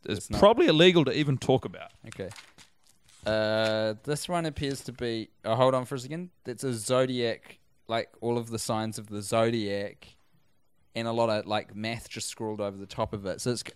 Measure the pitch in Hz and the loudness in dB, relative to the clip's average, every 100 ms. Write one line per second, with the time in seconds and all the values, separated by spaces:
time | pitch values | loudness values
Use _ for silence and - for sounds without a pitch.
0 | - 104 - 107 202 233 339 156 180 170 | -6 -6 -4 6 6 8 6 8 8 8
1 | 135 131 147 131 - 131 110 87 - - | 4 2 0 0 2 2 0 -12 -16 -18
2 | 113 - 92 - - - - _ _ _ | -16 -12 -12 -12 -20 -20 -20 _ _ _
3 | _ - 107 110 107 110 110 110 110 107 | _ -8 -2 0 2 2 2 2 0 -4
4 | - 147 - 175 160 143 139 135 - 120 | -4 -6 -2 -2 -2 -4 -4 -4 -10 -6
5 | 120 113 110 _ 107 113 131 131 123 135 | -4 -4 -8 _ -2 4 6 4 -2 -8
6 | 127 160 180 _ - - 135 117 107 127 | -8 -10 -10 _ -12 -6 -4 -4 0 2
7 | 131 127 117 107 - - _ _ - 113 | 2 0 -2 -4 -10 -20 _ _ -4 -4
8 | - - 117 120 117 113 - 110 110 110 | -4 -6 -2 -2 -4 -6 -4 -4 -4 -8
9 | 107 104 101 113 113 117 101 101 101 - | -10 -10 -2 2 2 2 -2 -4 -6 -12
10 | - _ _ _ _ _ _ _ _ 113 | -20 _ _ _ _ _ _ _ _ -6
11 | 113 117 117 107 98 107 - 101 110 113 | -2 2 2 2 0 -4 -4 -8 -6 -8
12 | - 113 - - 113 107 101 98 98 - | -10 -10 -10 -8 -6 -4 -6 -6 -10 -4
13 | 110 107 98 - 127 117 - | -4 -4 -6 -4 -4 -4 -6